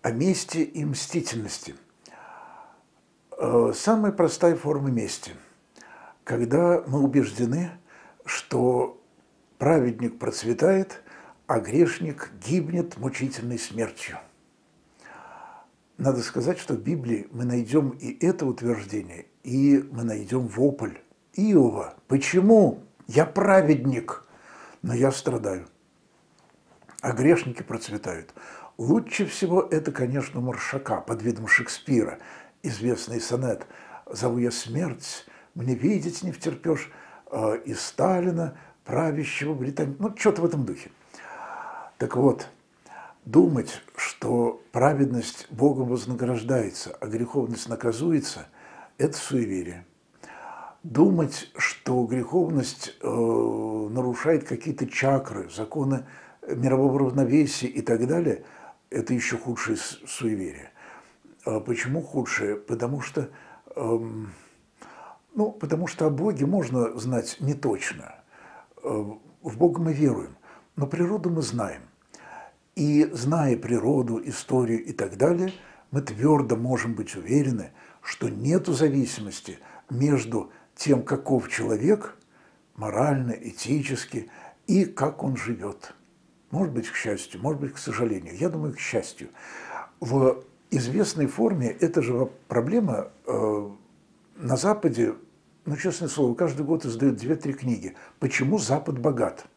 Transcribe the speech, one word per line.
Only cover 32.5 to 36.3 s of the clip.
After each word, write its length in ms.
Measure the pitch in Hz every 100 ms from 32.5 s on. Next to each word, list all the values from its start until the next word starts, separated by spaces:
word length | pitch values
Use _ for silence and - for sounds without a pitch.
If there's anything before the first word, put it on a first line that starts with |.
| _
известный 580 | 139 110 120 113 - 113
сонет 460 | - 135 131 104 - - - - -
«Зову 300 | - 123 120
я 140 | 120
смерть, 760 | 120 113 123 175 - - - - - - -
мне 180 | 123
видеть 480 | 120 147 202 160 -
не 80 | 185